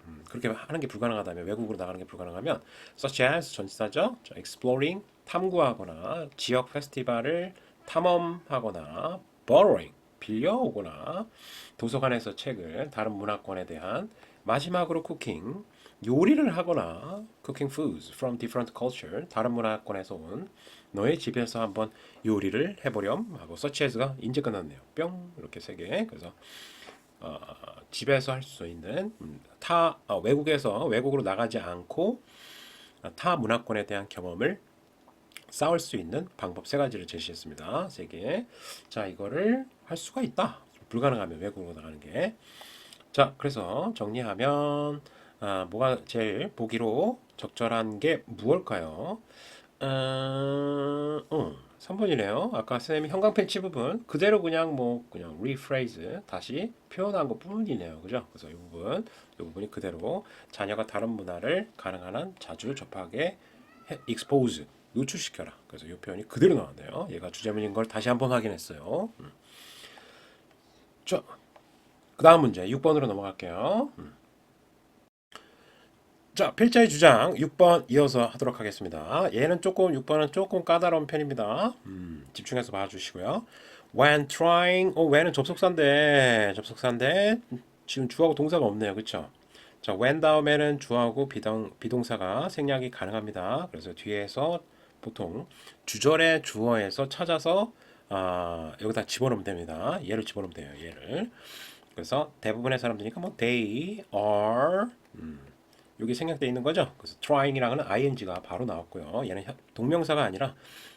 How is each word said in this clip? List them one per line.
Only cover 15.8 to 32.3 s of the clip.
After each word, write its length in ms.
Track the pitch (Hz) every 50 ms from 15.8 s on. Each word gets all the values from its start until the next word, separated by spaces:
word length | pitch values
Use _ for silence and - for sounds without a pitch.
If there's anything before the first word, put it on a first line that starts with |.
| - - _ - -
요리를 500 | 110 127 143 180 226 302 294 302 226 165
하거나 680 | 175 175 175 170 135 90 82 82 - - 156 190 208 220 220 _ _ -
cooking 280 | - 131 - 143 139 135
foods 400 | - 156 123 87 78 - - -
from 260 | - 135 127 120 117
different 340 | 117 113 - 127 120 - -
culture, 500 | - 120 127 127 - - - 90 120 165 -
다른 240 | - 113 113 123 120
문화권에서 640 | 117 110 110 107 107 - - 101 95 92 - 98
온 340 | 90 - 82 98 131 190 - _ _ - - - - - _ -
너의 260 | 101 104 131 165 165
집에서 440 | - 156 123 123 117 113 - 117 113
한번 280 | 101 95 110 110 107 - - - - - - -
요리를 520 | 110 110 101 95 95 92 117 156 196 202 - -
해보렴 500 | 139 117 107 98 101 123 185 233 226 170 117
하고 140 | 85 80 85
such 280 | - - 143 143 - 151
as가 320 | 131 113 113 127 139 135 -
이제 200 | - 113 127 147
끝났네요. 380 | 139 127 107 95 85 73 69 - - - -
뿅 380 | - 160 175 185 180 175 175 175 -
이렇게 200 | - - - -
세 160 | - - 98
개. 320 | 85 85 92 135 196 226
그래서, 260 | 220 - - - 87 - - - - - - - - - - - - - - _ _ _ -
어, 180 | - 82 76 73 - - - - - - - - - -
집에서 420 | - - 117 139 139 131 135 135 131
할 100 | 131 131
수 240 | - - - 92
있는, 460 | 85 85 82 78 92 120 170 196 214 220 -
음, 200 | - - - 135 - - - -
타-, 400 | - - 170 170 165 160 156 - _
어, 120 | - 104 90
외국에서, 640 | 85 113 139 147 147 156 151 139 135 113 98 113 156
외국으로 380 | 147 110 117 123 139 139 139 110
나가지 360 | 95 98 104 117 110 113 113
않고, 640 | - 87 87 90 90 - - - 175 214 254 - - _